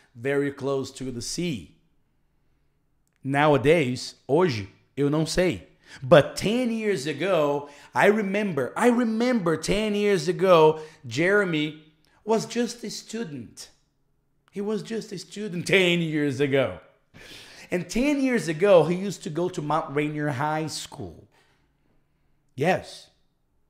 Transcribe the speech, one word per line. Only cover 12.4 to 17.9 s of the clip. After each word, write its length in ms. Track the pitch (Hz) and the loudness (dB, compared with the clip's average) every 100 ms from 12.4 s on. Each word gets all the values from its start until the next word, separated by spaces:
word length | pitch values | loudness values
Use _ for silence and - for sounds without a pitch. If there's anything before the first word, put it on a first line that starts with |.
| 151 | -2
just 380 | 233 240 - | -4 -4 -6
a 60 | 214 | -12
student. 800 | - - 220 175 139 98 - - _ _ _ _ _ _ _ _ | -12 -10 -10 -10 -10 -14 -18 -20 _ _ _ _ _ _ _ _
He 100 | 190 | -10
was 200 | 202 214 | -6 -6
just 300 | 156 220 208 | -6 -10 -10
a 60 | 185 | -14
student 500 | - 196 214 170 - | -14 -12 -8 -6 0
ten 340 | 190 180 175 | 2 4 2
years 380 | 165 151 147 127 | 0 0 0 0
ago. 400 | 143 135 120 90 - _ _ - - - - - - | 0 2 0 -4 -16 _ _ -20 -20 -20 -20 -20 -6
And 200 | 180 | -6
ten 320 | - | -4